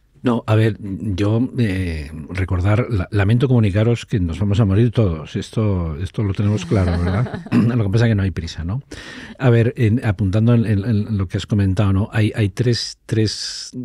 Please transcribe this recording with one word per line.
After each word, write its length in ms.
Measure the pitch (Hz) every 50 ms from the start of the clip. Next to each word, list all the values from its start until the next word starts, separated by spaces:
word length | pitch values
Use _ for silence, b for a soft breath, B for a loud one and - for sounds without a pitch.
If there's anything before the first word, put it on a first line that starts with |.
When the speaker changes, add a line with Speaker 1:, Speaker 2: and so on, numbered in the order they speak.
| _ _ _ _ -
Speaker 1:
No, 220 | 127 117 117 -
a 80 | - 110
ver, 220 | 107 110 113 101 -
yo, 720 | 107 98 95 - 101 113 95 87 101 104 110 113 127 - -
eh, 520 | 127 117 104 92 92 92 85 80 78 71 78 78 78 76 -
recordar, 580 | 87 95 92 87 95 87 90 104 107 110 127 -
la-, 200 | 123 95 85 -
lamento 380 | - 104 95 98 113 123 143 127
comunicaros 560 | 127 120 110 101 87 107 110 120 120 - -
que 160 | - - 107
nos 180 | 87 80 80 80
vamos 180 | 104 101 98 101
a 40 | 117
morir 240 | 95 95 104 120 120
todos, 440 | - - 110 92 82 78 76 - -
esto, 640 | 104 85 - - 117 110 104 98 90 85 80 76
esto 260 | 71 92 85 - - 107
lo 100 | 98 95
tenemos 320 | - 104 101 107 101 -
claro, 320 | - 120 101 90 87 85
¿verdad? 460 | 85 85 87 90 101 127 - - - -
Speaker 2:
<laughs> 80 | -
Speaker 1:
<clears throat> 0 |
Lo 320 | - 120 - 117 120 120 104
que 60 | 98
pasa 160 | 95 113 117
es 60 | 113
que 40 | 110
no 80 | 101 95
hay 80 | 95
prisa, 320 | 82 - 80 82 - - 80
¿no? 180 | 87 104 139 - - B B B B B B B B B
A 120 | B - 127
ver, 240 | 117 117 113 120 -
en, 280 | - 120 104 107 131 -
apuntando 480 | 113 98 - 107 92 90 110 110 120 120
en, 120 | 117 110
en, 200 | 98 110 98 98
en 320 | 123 113 101 104 - 110
lo 100 | 98 95
que 80 | 87 -
has 100 | 101 -
comentado, 460 | - 110 101 101 95 92 - 104 98
¿no? 160 | 98 95 107 - -
Hay, 180 | 113 107 110 -
hay 100 | - 107
tres, 520 | 98 - - 120 123 117 - - - - _ _
tres 680 | - 113 110 110 101 - - - - - - - - - 123